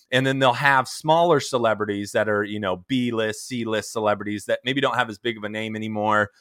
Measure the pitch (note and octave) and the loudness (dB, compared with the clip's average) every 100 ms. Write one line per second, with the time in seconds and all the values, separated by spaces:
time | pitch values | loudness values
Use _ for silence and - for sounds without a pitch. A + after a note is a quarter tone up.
0 | _ B2+ C3+ C3+ C3 A#2+ C#3+ C3+ B2+ - | _ 0 2 2 2 4 4 4 2 -6
1 | D#3 D#3+ F3 D3 - B2+ A2+ G#2 G#2+ G2+ | 0 2 4 2 2 0 0 0 -2 -4
2 | G2+ A2+ G#2+ G#2 G#2 G#2 G2+ F#2 F2+ C3 | -2 0 2 0 -2 -2 -2 -4 -2 -2
3 | A#2+ A2+ G#2+ G#2+ - B2 A2+ G#2+ - A#2 | 0 0 -2 -4 -8 -6 -2 -2 -2 -2
4 | G#2+ G#2 G#2 G#2 - A2+ B2 C#3 C3+ A#2+ | 0 0 -2 -6 -2 -2 0 0 0 0
5 | A#2 G#2 A#2+ A2+ G#2 G#2+ A2 A2 A2 G#2+ | -2 -4 -6 -6 -6 -6 -6 -6 -6 -2
6 | G#2 G#2+ G#2 - | 2 2 2 -4